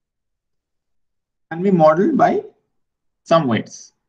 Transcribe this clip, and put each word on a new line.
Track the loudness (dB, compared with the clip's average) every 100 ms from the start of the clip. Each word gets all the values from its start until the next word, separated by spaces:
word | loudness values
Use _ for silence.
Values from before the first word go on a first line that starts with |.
| _ _ _ _ _ _ _ _ _ _ _ _ _ _ -16
can | -6
be | -2
modeled | 4 4 4 0 0
by | 0 -2 -8 _ _ _ _ _ _ _
some | -2 0 0
weights. | -4 -6 -20 -20 _